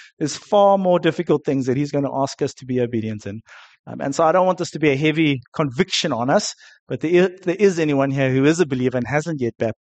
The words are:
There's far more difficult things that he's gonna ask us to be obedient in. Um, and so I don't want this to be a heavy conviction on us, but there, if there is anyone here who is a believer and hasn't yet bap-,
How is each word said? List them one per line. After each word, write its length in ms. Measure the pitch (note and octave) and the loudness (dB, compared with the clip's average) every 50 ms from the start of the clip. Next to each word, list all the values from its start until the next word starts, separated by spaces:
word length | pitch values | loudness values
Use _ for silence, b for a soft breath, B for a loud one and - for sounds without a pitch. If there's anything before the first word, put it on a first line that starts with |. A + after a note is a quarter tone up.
| B B B - | B B B -8
There's 180 | D#3 C#3 - | -6 -6 -6
far 400 | - - - G#3+ G3+ G3+ G3 G3 | -10 -4 0 4 4 6 6 4
more 220 | G3 F#3+ F3+ F3 E3+ | 4 2 2 2 2
difficult 480 | E3 E3 - - E3+ - D#3+ D3 - | 2 0 -2 0 0 0 0 0 0
things 180 | D#3+ C3+ C#3 B2 | -2 -2 -2 0
that 140 | C3 A#2+ C#3 | -2 -2 -2
he's 120 | D3 C#3+ | -2 -2
gonna 240 | C#3+ C#3+ C#3 B2+ B2 | -2 -4 -4 -4 -4
ask 280 | C3+ C#3 C#3 - - | -4 -4 -4 -4 -4
us 100 | D3 C3 - | -6 -6 -6
to 120 | - C3 | -8 -8
be 120 | B2+ B2+ B2 | -4 -2 -2
obedient 460 | A#2+ A#2 A#2+ A2+ G#2+ A2 G#2+ G#2 - | -2 -2 -2 -4 -4 -6 -8 -8 -10
in. 160 | G2+ G2+ A2+ B B B B B B B B - | -12 -12 -12 B B B B B B B B -18
Um, 140 | - A#2+ - | -16 -10 -8
and 140 | - C#3 C3+ | -6 -4 0
so 100 | - E3 | 2 2
I 80 | D#3+ | 2
don't 140 | E3+ F#3 F#3 | 4 2 2
want 120 | F#3 F3+ E3+ | 0 0 -2
this 120 | E3+ - | -4 -8
to 80 | - - | -4 0
be 120 | D#3 D3+ | 0 2
a 60 | C3+ | 2
heavy 460 | C3+ D#3 D#3 D3 E3 D#3+ D3 C#3 B2 - _ - | 2 0 0 0 2 0 0 0 -2 -6 _ -6
conviction 560 | - D#3 C#3 A#2+ B2 - - - - - D#3+ | -4 -4 -2 -2 -2 -2 -2 -2 -4 -2 -2
on 200 | B2+ A2+ A#2+ C3+ | -2 -2 0 0
us, 240 | D#3+ G#3 - - b b b b b b _ - | 0 0 0 -4 b b b b b b _ -10
but 120 | C3 B2+ | -8 -6
there, 240 | - D#3+ F3 F3 F#3 | -2 2 4 4 4
if 180 | F#3 F3+ - | 2 0 -4
there 140 | - F3 E3 | -4 -4 0
is 220 | G3+ G#3 G3 F3 E3 | 2 2 2 2 2
anyone 320 | D#3+ D3+ C#3+ C#3 C#3 C#3 | 0 2 2 2 0 0
here 200 | C3+ C#3 C3+ C3 | 0 0 0 2
who 160 | B2+ C3+ C#3 | 2 4 4
is 120 | D3 E3 E3+ | 4 4 2
a 60 | F3 | 2
believer 320 | C3+ C3+ B2+ B2 B2+ B2 | 0 0 -2 0 0 0
and 100 | B2+ A#2+ | -2 -2
hasn't 360 | A2 C#3 D3+ D#3 E3+ D#3+ C#3 | -2 -2 -2 -2 -4 -4 -4
yet 100 | A#2+ A2+ - - | -4 -4 -2 -2
bap-, 180 | A#2 A2 - _ _ | -4 -4 -4 _ _